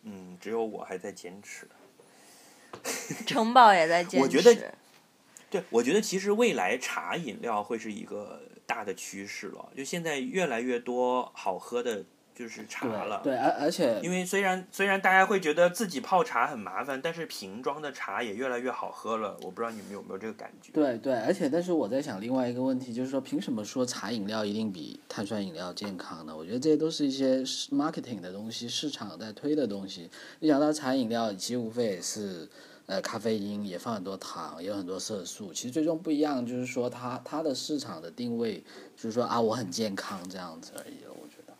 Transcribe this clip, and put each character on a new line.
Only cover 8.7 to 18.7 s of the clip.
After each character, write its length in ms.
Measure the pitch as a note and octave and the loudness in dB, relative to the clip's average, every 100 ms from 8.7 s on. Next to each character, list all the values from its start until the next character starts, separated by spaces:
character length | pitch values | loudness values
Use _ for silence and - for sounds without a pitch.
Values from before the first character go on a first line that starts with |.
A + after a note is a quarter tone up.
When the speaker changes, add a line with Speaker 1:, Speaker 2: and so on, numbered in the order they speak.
| A#2 | -6
Speaker 1:
的 120 | G#2 | -4
趋 320 | F#2 - G2 G2 | -8 -8 -10 -10
势 220 | - G2+ | -10 -10
了， 200 | - - - | -12 -14 -10
就 80 | |
现 180 | C3+ F3+ | -6 -4
在 160 | E3 D3 | -2 -4
越 280 | B2+ F3 E3+ | -2 0 0
来 140 | A#2 | 0
越 180 | B2 A#2+ | 0 -2
多 500 | B2 B2 B2 B2+ B2 | -2 0 2 2 -2
好 240 | - G2+ F#2 | -4 -4 -4
喝 240 | - A#2+ | -4 -2
的 200 | A#2+ G#2+ F#2 _ _ | -2 -4 -6 _ _
就 140 | - A#2+ | -14 -14
是 180 | A2 G#2+ | -12 -12
茶 200 | - C3 | -6 -4
了。 340 | G#2+ G2 G2+ | -2 -4 -2
Speaker 3:
对， 120 | A#2+ | 0
对， 40 | B2+ | 2
而， 120 | C3+ A#2 | 2 2
而 100 | D3 | 0
且 300 | F#3+ D3 G#2+ | 2 2 2
Speaker 1:
因 80 | E3 | 0
为 140 | F3+ | -2
虽 160 | F3+ G3 | 0 2
然， 260 | G3 F#3 F#3 | 2 0 -4
虽 140 | - G3 | -2 2
然 140 | G3 | 4
大 120 | F#3+ | 6
家 140 | F#3+ F#3+ | 8 8
会 120 | G3+ | 4
觉 140 | E3 | 4
得 160 | D#3 F3 | 6 6
自 180 | F3 G#3+ | 6 -2
己 140 | C3 | -2
泡 240 | A2 F#3 | 4 4
茶 220 | D#3+ A#2 A#2+ | 4 2 0
很 120 | C3+ | 0
麻 240 | F#2 F#2+ | -6 -6
烦， 160 | C3 C3 | -4 -2
但 100 | E3 | -4
是 140 | E3 D#3 | -4 -8
瓶 360 | - F#2+ G#2 | -8 -10 -6
装 200 | C#3 D3 | -4 -4
的 100 | D3+ | -6
茶 300 | C3 - G2+ | -6 -4 -2
也 120 | A#2+ | -2
越 140 | G2+ C3 | -2 -2
来 100 | A#2+ | 0
越 120 | B2+ | -2